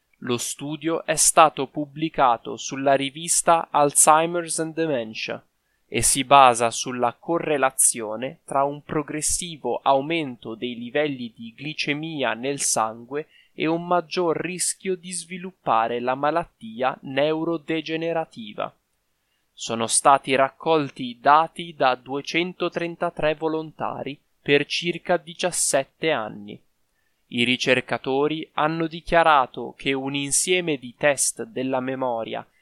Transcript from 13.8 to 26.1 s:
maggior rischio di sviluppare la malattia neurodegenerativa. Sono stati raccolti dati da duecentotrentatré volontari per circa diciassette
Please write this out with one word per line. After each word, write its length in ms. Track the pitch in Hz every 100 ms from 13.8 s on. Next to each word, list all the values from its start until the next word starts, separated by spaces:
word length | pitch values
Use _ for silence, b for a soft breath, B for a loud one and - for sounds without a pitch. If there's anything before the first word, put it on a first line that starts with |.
maggior 560 | 175 175 160 185 175 151
rischio 540 | 160 180 - - 190
di 160 | 180 175
sviluppare 880 | 175 165 180 185 - - 113 117 120
la 160 | 120
malattia 840 | 131 143 165 170 _ 113 110 127 -
neurodegenerativa. 1700 | 135 135 147 160 165 165 147 160 156 160 165 165 160 - 107 - 104 _ _ _ _ _ _ _ _
Sono 360 | - - 113 113
stati 480 | - 147 135 - 170
raccolti 840 | 135 - 165 160 139 - 127 120
dati 540 | 139 147 165 - 170
da 220 | 151 135 127
duecentotrentatré 1400 | 123 139 139 170 180 180 175 170 170 170 175 - 156
volontari 800 | 156 160 160 160 - 110 120 - 143 _ _
per 260 | - 143 143
circa 500 | - 170 165 - 175
diciassette 960 | 160 170 180 - - 143 135 - 160